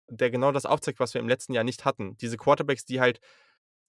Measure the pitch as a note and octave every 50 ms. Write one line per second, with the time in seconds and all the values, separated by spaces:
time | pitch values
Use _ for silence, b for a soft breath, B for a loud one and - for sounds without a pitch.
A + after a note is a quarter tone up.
0 | _ - B2 A2+ B2+ B2 A#2 B2 B2+ C#3 C#3 C#3 - - D3 D3+ - - C3 -
1 | B2+ A#2 - B2 A#2 A2+ B2 C3 - - C3 A#2 A2+ B2+ B2 - - C#3+ B2+ -
2 | G#2+ F#2+ G2 - - A#2 A#2 G#2+ - C#3 C#3+ - D#3 C#3+ C#3+ A#2+ - - B2+ B2+
3 | B2+ B2 A#2+ - b b b b b b b b b _ _ _ _